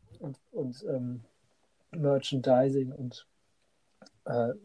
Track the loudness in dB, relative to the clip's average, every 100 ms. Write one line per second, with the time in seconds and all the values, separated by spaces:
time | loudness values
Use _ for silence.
0 | -20 -14 -12 -12 _ -6 -6 -6 -6 -4
1 | -4 -8 -12 _ _ _ _ _ _ -2
2 | 2 2 2 0 4 6 6 2 0 -4
3 | -10 -10 -18 _ _ _ _ _ _ _
4 | -20 _ -4 0 0 -2